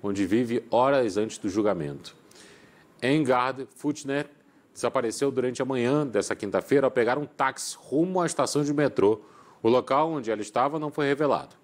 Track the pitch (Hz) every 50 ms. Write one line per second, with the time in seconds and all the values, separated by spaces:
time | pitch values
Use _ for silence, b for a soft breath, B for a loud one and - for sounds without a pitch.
0 | - 101 98 95 101 87 95 117 127 117 117 123 - - - 113 127 135 139 139
1 | 127 110 90 104 107 110 - - - 104 90 104 107 104 98 87 76 71 71 69
2 | - - - _ _ B B B B B B B B B B B B B _ _
3 | - 123 139 156 151 127 131 123 123 131 131 127 135 - _ - - 147 147 151
4 | - 139 139 143 147 - - _ _ b b b b b _ - - 120 - 135
5 | 123 113 107 - 139 139 127 123 120 127 127 - 135 127 135 127 120 120 135 151
6 | 151 135 107 107 92 - 110 - - 101 95 95 - - 135 139 131 131 127 127
7 | 117 110 123 139 147 131 _ - 139 135 131 - - - - - - - - 143
8 | 165 185 185 185 175 160 - - 139 117 - 143 147 143 147 143 147 135 - -
9 | 95 101 110 107 B B B B B B B B B 113 120 127 120 - 131 139
10 | 151 165 165 151 120 107 110 104 104 - - 123 123 139 147 160 151 151 147 -
11 | 147 139 143 135 151 143 123 78 67 - - _